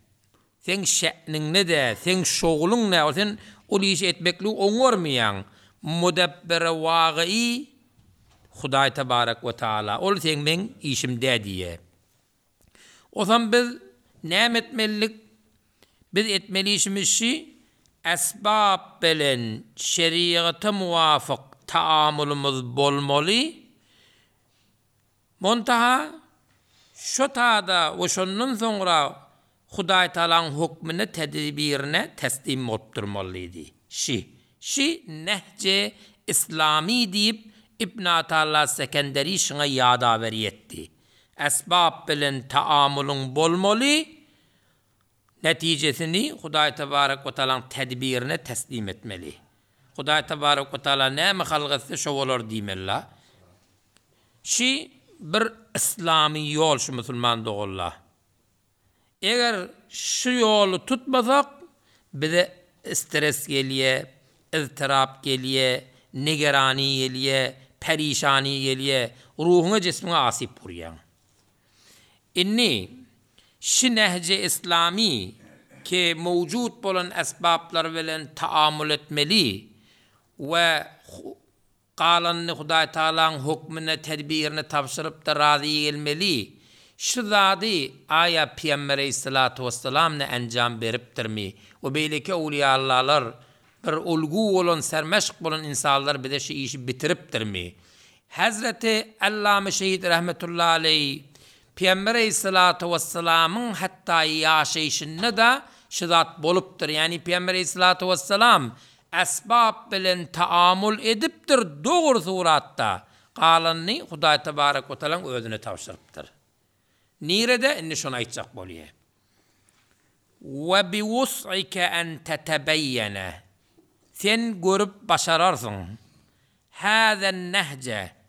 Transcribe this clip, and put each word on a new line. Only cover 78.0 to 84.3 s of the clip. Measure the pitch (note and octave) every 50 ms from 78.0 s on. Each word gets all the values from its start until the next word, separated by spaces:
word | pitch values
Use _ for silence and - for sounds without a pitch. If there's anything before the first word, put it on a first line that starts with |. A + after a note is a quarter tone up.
| D#3+ D#3+ D#3 D#3+ D#3 D#3 -
taamül | - D#3+ - - D#3 D3+ D3+ D3+ D3+ D3+ D3+
etmeli | D3+ D3 D3+ - D3+ D3 D3 D3 G3+ A3+ E3+ A#2 F#2+ G2 - - - _ _ _ _ _ _ _ _ _ _ _ _ -
we | D#3+ C#3 E3 E3+ E3+ E3 D#3+ D3+ D3+ - - _ _ - - - - - - _ _ _ _ _ _ _ _ _ _ _ - -
galanny | D#3+ E3 E3+ E3+ E3+ E3+ E3+ E3+ E3+ E3+
Hudaý | D#3+ C3+ D#3 D3+ D#3+ D#3+ D#3+ -
Taalaň | - D#3+ D#3+ D#3+ D#3+ D#3+ D#3+ D#3+ D#3+ C#3+
hukmine, | C3 D3 D#3+ - D#3 D#3 D#3+ D#3+ D#3+ D#3+ D#3+ D#3
tedbirine | D#3 D3+ D#3+ D3+ D3 C#3+